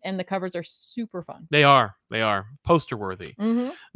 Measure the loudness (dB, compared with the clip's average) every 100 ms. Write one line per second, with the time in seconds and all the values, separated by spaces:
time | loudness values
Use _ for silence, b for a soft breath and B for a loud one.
0 | -8 -8 -6 -6 -6 -8 -10 -18 -16 -12
1 | -10 -12 -14 -18 0 4 6 6 2 -6
2 | _ -2 0 -2 -4 -14 0 0 2 -8
3 | -8 -8 -14 -6 -2 -2 -4 -12 B